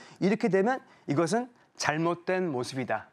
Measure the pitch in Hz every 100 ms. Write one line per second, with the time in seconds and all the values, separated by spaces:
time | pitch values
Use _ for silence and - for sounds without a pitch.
0 | - - 185 226 233 190 208 262 - -
1 | - 143 165 220 247 _ _ - - 151
2 | 165 170 175 185 185 127 120 131 127 110
3 | -